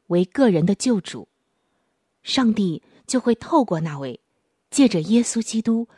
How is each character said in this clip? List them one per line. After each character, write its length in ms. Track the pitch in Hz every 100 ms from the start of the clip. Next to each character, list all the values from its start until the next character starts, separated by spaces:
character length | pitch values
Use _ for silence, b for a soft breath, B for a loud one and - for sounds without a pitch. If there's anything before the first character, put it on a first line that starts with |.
| _
为 180 | 175 185
个 240 | - 262
人 160 | 170 175
的 80 |
救 260 | 196 262 220
主， 280 | - 123 - _ _ _ _ _ _ _ _ _
上 280 | - - 240
帝 280 | 214 190 151 b b -
就 140 | 254
会 160 | 247 226
透 280 | - 330
过 180 | 247 165
那 180 | 160 143
位 200 | 135 120 _ _ _ _ _
借 160 | - 262
着 140 | 175
耶 200 | 156 226
稣 220 | 233 233
基 180 | 220 220
督 260 | 226 226 233